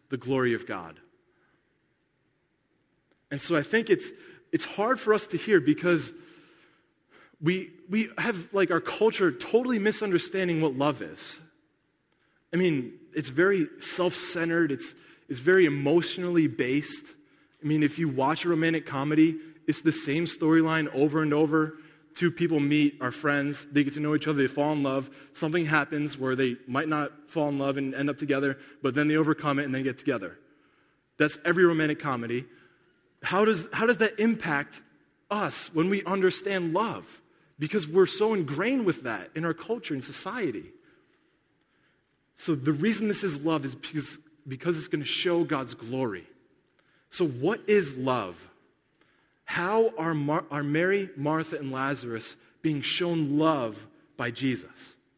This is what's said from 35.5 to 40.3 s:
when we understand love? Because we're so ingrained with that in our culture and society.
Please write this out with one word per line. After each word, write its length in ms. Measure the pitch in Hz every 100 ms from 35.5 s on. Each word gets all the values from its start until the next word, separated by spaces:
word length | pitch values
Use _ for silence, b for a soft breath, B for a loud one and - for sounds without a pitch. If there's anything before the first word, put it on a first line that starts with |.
| - -
when 160 | 160 175
we 140 | 202
understand 680 | 175 196 185 - 196 190 170
love? 480 | 170 220 110 - - _ b b -
Because 280 | 151 208 151
we're 200 | 175 180
so 260 | - 214
ingrained 520 | 214 143 143 214 269 202
with 180 | 156
that 260 | 127 104 90 156
in 100 | 165
our 80 |
culture 400 | 160 - 233 -
and 100 | 139
society. 640 | 127 - 190